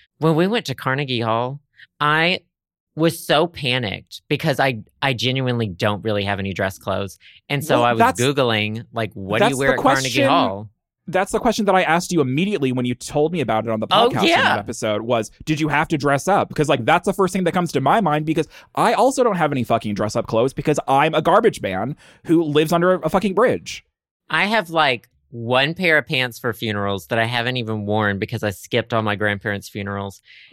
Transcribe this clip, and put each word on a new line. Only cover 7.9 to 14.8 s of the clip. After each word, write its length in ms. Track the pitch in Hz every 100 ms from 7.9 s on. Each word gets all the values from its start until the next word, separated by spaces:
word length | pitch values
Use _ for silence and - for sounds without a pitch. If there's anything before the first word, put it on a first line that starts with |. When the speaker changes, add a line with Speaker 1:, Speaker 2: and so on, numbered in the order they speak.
Speaker 1:
was 60 | 117
Speaker 2:
that's, 200 | - -
Speaker 1:
Googling, 640 | 127 143 123 110 107 110 -
like, 200 | 117 107
what 240 | - 95 107
do 60 |
you 60 | 220
Speaker 2:
that's 80 | 127
Speaker 1:
wear 100 | 139
Speaker 2:
the 40 |
Speaker 1:
at 60 | 135
Carnegie 200 | 269 277
Speaker 2:
question, 260 | 262 120 277
Speaker 1:
Hall? 420 | - 107 98 110 _ _ _ -
Speaker 2:
that's 260 | - 302
the 60 | 214
question 260 | 240 214 202
that 80 |
I 100 | 185
asked 280 | 151 170 175
you 80 | 170
immediately 500 | 131 135 190 190 135
when 120 | 127
you 100 | 123
told 380 | 123 - 147 156
me 80 | 175
about 240 | 117 110
it 60 | 113
on 100 | 110
the 60 | 110
Speaker 1:
Oh, 200 | 202 240
Speaker 2:
podcast 120 | 123
in 40 | 330
Speaker 1:
yeah. 140 | 359
Speaker 2:
that 160 | 480 117
episode 440 | 104 117